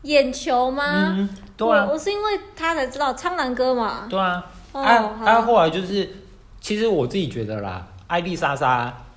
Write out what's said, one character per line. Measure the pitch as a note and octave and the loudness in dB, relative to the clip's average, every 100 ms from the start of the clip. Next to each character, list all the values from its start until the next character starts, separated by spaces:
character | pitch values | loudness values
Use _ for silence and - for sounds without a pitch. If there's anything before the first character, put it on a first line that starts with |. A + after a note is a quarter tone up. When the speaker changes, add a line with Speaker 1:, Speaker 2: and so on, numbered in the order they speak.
Speaker 1:
眼 | C#4+ D4 B3+ | 4 2 2
球 | B3+ E4 B3 B3+ | -2 0 2 2
吗？ | C4+ C#4+ D4 D4+ | 0 0 2 0
Speaker 2:
嗯， | F#3+ G3+ - - | 0 -2 -6 -18
对 | - A3+ | -2 2
啊。 | G3+ | 4
Speaker 1:
我， | G#3 | 4
我 | D#4 | -2
是 | G4 | -2
因 | G#4 | -2
为 | G#4+ G4 - | -2 -2 -6
他 | - D#4+ | -6 -2
才 | D#4+ C4 | -2 -4
知 | C4+ | -2
道， | C#4+ | -2
苍 | B3+ F4 | -2 -4
兰 | F4+ C4 | -2 -2
哥 | B3 B3+ | 0 0
嘛。 | B3 A3 A#2 G#3 | 2 -2 -4 -4
Speaker 2:
对 | F#3+ | 0
啊。 | F#3 F3+ - - - | 0 -2 -6 -18 -14
Speaker 1:
哦， | C4+ | -2
Speaker 2:
啊， | C4+ A#3 G#3+ G#3+ | 4 4 4 0
Speaker 1:
好。 | |
Speaker 2:
啊， | A3 A3+ | 4 4
后 | A3+ A3+ | 6 6
来 | D#3+ | 4
就 | F3 | 0
是， | F3+ G3 F3+ - - - - - | -4 -4 -4 -8 -20 -20 -20 -16
其 | - G#3 | -6 -2
实 | A3+ | 0
我 | F3 | 2
自 | B2 G3 | 0 -2
己 | D3+ | -4
觉 | A#2+ | -6
得 | G#2+ G#2+ | -6 -6
啦， | G2+ F2+ - - - | -8 -10 -14 -20 -4
艾 | E3+ | -4
丽 | F3 | -2
莎 | D#3+ D3+ | -2 -2
莎 | C3+ C3+ B2+ A#2+ - - | 0 0 0 -2 -10 -20